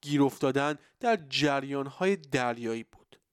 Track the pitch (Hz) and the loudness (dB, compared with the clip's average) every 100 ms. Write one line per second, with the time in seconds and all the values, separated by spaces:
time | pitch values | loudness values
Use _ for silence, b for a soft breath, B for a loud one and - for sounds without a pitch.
0 | 143 143 139 - 139 131 143 147 b b | 0 2 2 2 0 0 0 -4 b b
1 | 240 220 147 131 147 139 135 139 139 - | 0 0 0 0 2 2 -2 -6 -6 -2
2 | 185 196 147 135 123 117 117 113 113 - | -2 -2 -2 0 0 -2 -4 -6 -8 -20
3 | _ - _ | _ -20 _